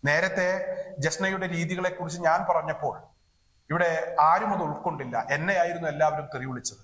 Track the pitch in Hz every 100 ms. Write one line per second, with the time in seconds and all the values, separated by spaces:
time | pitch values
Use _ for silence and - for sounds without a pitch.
0 | 139 151 185 190 180 190 190 - - 170
1 | 156 - 190 190 185 170 165 185 185 180
2 | 180 170 165 170 190 165 156 151 139 -
3 | - _ _ _ _ _ _ 160 175 160
4 | - - 151 180 220 190 160 147 175 143
5 | 131 117 - 147 170 190 170 170 165 147
6 | 151 151 139 131 131 123 - -